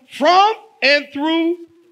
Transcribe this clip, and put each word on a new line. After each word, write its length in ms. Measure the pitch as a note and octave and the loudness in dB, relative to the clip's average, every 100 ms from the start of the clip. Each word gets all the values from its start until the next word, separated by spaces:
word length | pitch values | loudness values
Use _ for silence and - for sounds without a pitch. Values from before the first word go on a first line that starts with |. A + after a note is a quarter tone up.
| _ | _
from 440 | - D4 F4+ G#4 A4 - - | -4 2 4 2 0 -12 -6
and 260 | C4 D4 C#4+ | -2 -2 -4
through 440 | C#4 D#4 E4 E4 F4 - _ _ | -6 -4 -2 -2 -4 -10 _ _